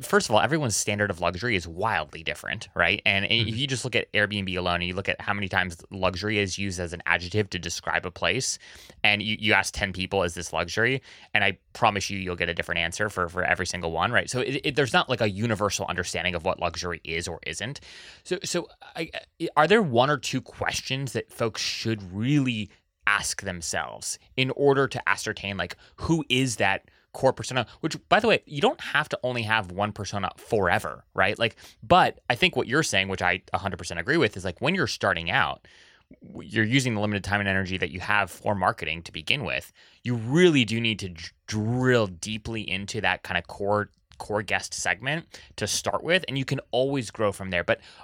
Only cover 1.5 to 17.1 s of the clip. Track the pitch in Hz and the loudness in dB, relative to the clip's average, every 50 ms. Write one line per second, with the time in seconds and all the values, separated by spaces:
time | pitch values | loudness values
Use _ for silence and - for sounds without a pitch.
1.5 | 110 92 85 87 82 87 101 113 104 82 78 71 - 80 80 78 73 - - 50 | 0 -2 -2 -4 -6 -4 -2 0 0 0 -2 -4 -8 -8 -4 -4 -4 -4 -6 -8
2.5 | 65 110 - - - 85 85 85 101 - - - 98 98 101 - 113 117 113 92 | -8 -8 -10 -6 0 2 2 2 2 2 2 2 2 2 2 2 2 2 2 0
3.5 | 113 117 143 139 135 117 - 127 113 110 - - - 104 104 98 104 104 95 92 | -2 -2 -2 -2 -2 -2 -2 -2 0 -2 -2 0 0 2 2 2 0 -2 -2 -2
4.5 | 90 90 90 90 87 85 87 90 90 95 98 - - - - 107 101 101 101 90 | -2 0 0 0 0 0 0 -2 -4 -4 -2 -2 -2 -2 -2 -4 -2 -2 -2 -2
5.5 | - 92 90 92 85 - - - - 95 92 92 92 90 101 107 110 104 101 95 | 0 0 0 0 -4 -10 -14 -12 -4 0 0 0 0 0 -2 0 0 0 0 0
6.5 | - - 98 98 90 90 90 82 90 85 - - 85 85 87 87 98 104 107 101 | -2 -4 -4 -4 -4 -4 -6 -6 -8 -4 -2 0 0 0 0 -2 0 0 0 0
7.5 | - 90 82 85 - - - 82 80 85 82 90 - - 92 85 92 127 131 - | -4 -6 -6 -6 -8 -6 -4 -4 -4 -2 -4 -6 -6 -2 -2 0 0 0 -2 -4
8.5 | - - - - - - - - - - - 104 104 104 104 107 107 104 107 104 | -6 -6 -10 -18 -20 -20 -20 -20 -4 0 2 2 2 2 0 -2 -4 0 2 4
9.5 | 107 98 95 - - - 107 95 90 95 92 87 98 98 90 87 87 90 85 - | 4 4 2 0 -2 -4 -4 -4 -4 -4 -4 -2 0 0 0 0 -2 -6 -8 -4
10.5 | - 80 87 85 - 107 113 120 135 135 - - - - - - - 107 101 98 | -4 -4 -2 -2 0 0 0 0 0 -2 -6 -12 -20 -20 -6 -2 0 2 2 2
11.5 | 92 - _ _ - - 123 110 101 98 - - 98 95 92 90 90 87 87 85 | 0 -2 _ _ -2 2 2 2 2 2 -2 -4 -4 -4 -4 -4 -2 -2 -2 -2
12.5 | 85 82 82 - 87 85 82 85 - - 107 107 - 95 90 85 87 90 90 - | -2 -4 -4 -4 -2 -2 -2 -2 -2 -2 -2 -2 -2 -2 -4 -2 -2 -2 0 0
13.5 | 87 - 92 - - 90 87 82 82 80 90 110 120 101 87 - - 127 123 - | 0 0 -2 -4 -4 -4 -4 -4 0 0 0 0 0 -2 -4 -4 -4 -4 -4 -4
14.5 | 135 - - 151 131 147 143 117 - 180 160 - 127 110 117 107 92 98 113 120 | -4 -4 -4 -2 0 0 0 2 0 0 0 0 0 0 0 -2 -2 -2 -2 -2
15.5 | 110 92 104 101 - - 98 - 87 90 87 - - 85 82 92 87 85 76 90 | 0 0 0 -2 -2 -2 -4 -4 -4 -4 -4 -4 -4 -4 -2 -2 -2 -2 -2 -2
16.5 | 85 - 87 87 82 - 90 90 85 76 - - | -2 0 -2 -4 -2 -4 -6 -6 -6 -8 -8 -6